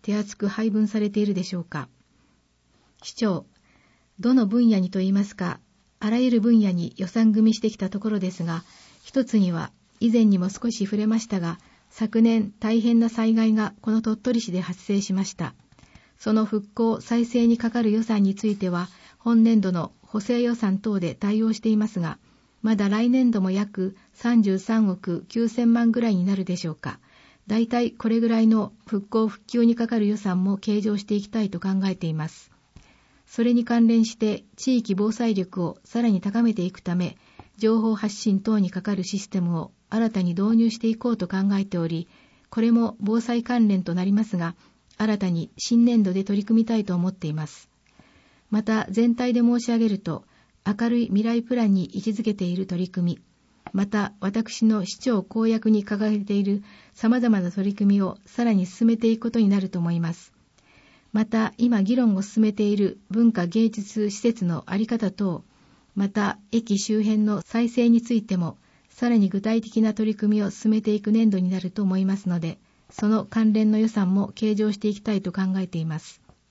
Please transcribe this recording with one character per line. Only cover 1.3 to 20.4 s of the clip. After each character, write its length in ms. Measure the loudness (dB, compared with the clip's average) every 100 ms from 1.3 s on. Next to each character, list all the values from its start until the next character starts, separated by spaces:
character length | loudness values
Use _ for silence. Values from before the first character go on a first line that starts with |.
で 100 | -2
し 120 | -4 -8
ょ 40 |
う 40 |
か。 240 | -8 -10 -12 _ _ _ _ _ _ _ _ _ _ _
市 120 | -16
長、 320 | -4 -2 -2 -6 _ _ _ _ _ _ -6
ど 140 | 2
の 140 | 2 4
分 220 | 4 4
野 100 | 4
に 100 | 0
と 100 | -2
言 100 | 0
い 40 |
ま 100 | 0
す 120 | -2 -4
か、 240 | -8 -8 _ _ _ -8
あ 100 | -2
ら 100 | 0
ゆ 120 | 2
る 100 | 2
分 180 | 4 4
野 120 | 4
に 220 | 0 -4 -6
予 100 | -4
算 240 | 2 4
組 140 | 4 4
み 80 |
し 80 | 2
て 80 | -2
き 80 | -4
た 120 | -6
と 100 | -4
こ 100 | -4
ろ 80 | -2
で 120 | -4
す 120 | -4
が、 200 | -6 -6 -10 -20 -20 _
一 200 | -6 -2
つ 140 | 2 2
に 140 | 2
は 200 | 0 -6 _ _ -4
以 100 | 2
前 160 | 4 4
に 120 | 4
も 120 | 0
少 200 | -4 -6
し 140 | -4
触 140 | -4 -2
れ 100 | 0
ま 120 | -2
し 80 | -2
た 120 | -4
が、 200 | -4 -8 _ _ _
昨 320 | -6 -2 2
年 300 | 4 4 -2 -4
大 220 | -2 0
変 180 | 2 2
な 80 | 2
災 280 | 0 0 2
害 180 | 2
が 200 | 2 0 -4
こ 100 | -2
の 100 | -2
鳥 160 | 0 -4
取 240 | -2 -2
市 100 | -2
で 80 | -6
発 220 | -6 -8
生 180 | -4 -2
し 140 | -2
ま 100 | -2
し 120 | -4 -6
た。 180 | -10 -10 _ _ _ -20 _ _
そ 80 | -2
の 140 | 0 0
復 200 | -2 -4
興 280 | -2 -2 -2
再 240 | -2 -2 0
生 220 | 2 2
に 100 | 2
か 120 | 0
か 120 | 0
る 100 | 0
予 100 | 0
算 220 | 0 2
に 100 | 0
つ 140 | 0 -2
い 80 | -2
て 140 | -4
は、 180 | -4 -6 -14 -20 _
本 240 | 0 4
年 160 | 6 4
度 140 | 2
の 180 | -2 -4 _
補 200 | _ -8
正 200 | -2 0